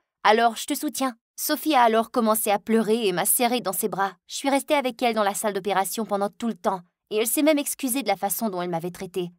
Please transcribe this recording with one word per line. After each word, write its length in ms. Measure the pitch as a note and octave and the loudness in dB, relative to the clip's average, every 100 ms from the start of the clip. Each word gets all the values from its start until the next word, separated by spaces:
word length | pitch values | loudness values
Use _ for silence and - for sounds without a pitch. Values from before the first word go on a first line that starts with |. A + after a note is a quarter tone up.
| _ _ | _ _
alors 340 | G3+ A3+ A#3 A3+ | 4 6 4 0
je 80 | |
te 100 | - | -6
soutiens. 400 | C#4+ D4+ - C4 A3+ _ - | -4 -4 -2 -4 -4 _ -10
Sophie 380 | - D4+ D#4 | -4 -2 2
a 80 | C4+ | 4
alors 280 | A#3 A3 A3+ | 6 4 0
commencé 400 | B3+ A3 A3 G#3+ | 0 2 2 0
à 80 | G3+ | -2
pleurer 480 | - A3+ G3+ A#3 G3+ | 2 2 2 2 2
et 60 | |
m'a 140 | F3 G3 | 0 0
serrée 340 | - A#3 B3 | 2 2 0
dans 140 | F3+ | -2
ses 140 | F#3 G#3+ | -4 -4
bras. 260 | F3+ G3 - _ | -2 -4 -4 _
Je 100 | - | -4
suis 140 | C#4 | 0
restée 240 | C4+ - | 0 2
avec 280 | D4 B3+ A#3 | 0 0 -2
elle 120 | A#3+ | -2
dans 80 | A3 | 2
la 120 | G3+ | 0
salle 180 | G3+ F#3+ | 0 -4
d'opération 540 | F#3+ F#3+ F#3+ G3 - G#3 | -2 0 0 0 -4 -4
pendant 240 | G3 G3+ | -2 -2
tout 180 | - A#3 | -4 -6
le 60 | |
temps, 260 | G3+ A3 F#3 - _ - | -2 -4 -4 -10 _ -6
et 60 | G#3 | -2
elle 100 | B3 | -2
s'est 160 | D#4 | 2
même 160 | D4 D4 | 2 2
excusée 440 | C#4+ - C4 C4+ | -2 -6 -4 -4
de 60 | G#3 | -2
la 80 | F#3+ | -2
façon 320 | G3+ - A3+ | -2 -2 -4
dont 140 | F3+ | -4
elle 80 | F3+ | -4
m'avait 200 | E3 F3 | -4 -6
traitée. 380 | F3+ F#3+ F#3+ F3 | -10 -8 -6 -8